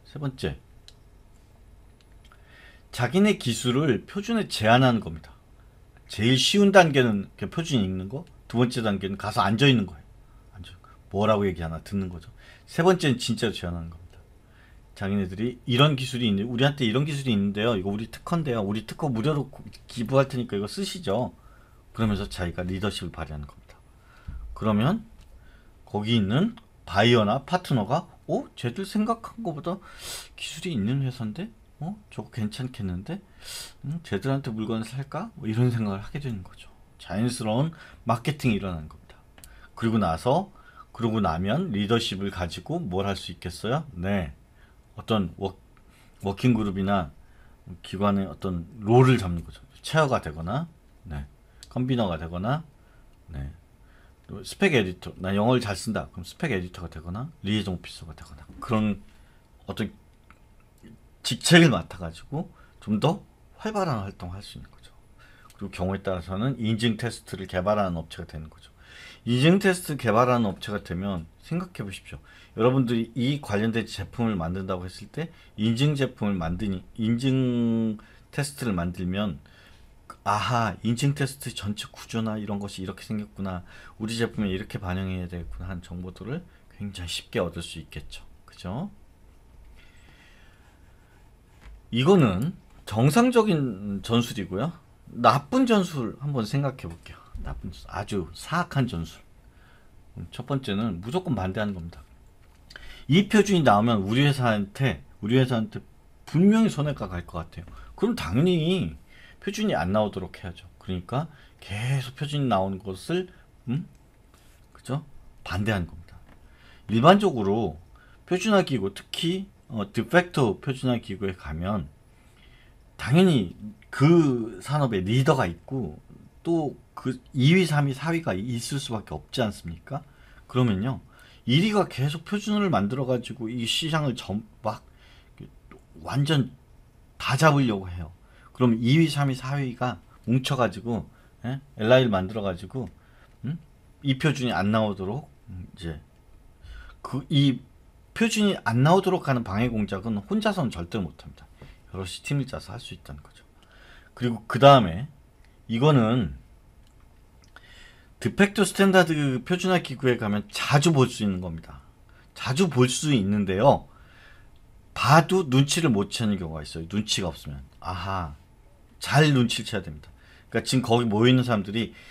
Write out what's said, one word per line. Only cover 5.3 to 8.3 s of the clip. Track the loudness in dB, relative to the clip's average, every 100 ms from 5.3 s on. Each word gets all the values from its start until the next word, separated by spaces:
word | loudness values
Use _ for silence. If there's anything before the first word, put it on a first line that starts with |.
| -20 -20 -20 -20 -20 -20 -20 -12
제일 | 0 2 4
쉬운 | 4 6 8
단계는 | 10 8 6 4 2 -4 -8
그냥 | -8
표준 | -6 0 0
읽는 | 0 -2 -6
거, | -10 -14